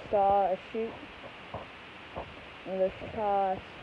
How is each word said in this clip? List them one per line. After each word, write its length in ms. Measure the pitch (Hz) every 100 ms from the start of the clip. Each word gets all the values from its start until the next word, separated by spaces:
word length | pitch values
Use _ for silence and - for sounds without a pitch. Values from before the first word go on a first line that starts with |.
| -
saw, 420 | 208 196 202 190
a 60 | 185 -
chute. 180 | 226 226 - - - - - - - - - - - - - - - - - -
And 120 | 190
there's 120 | 190 - -
cross, 440 | 220 208 196 196 190 - -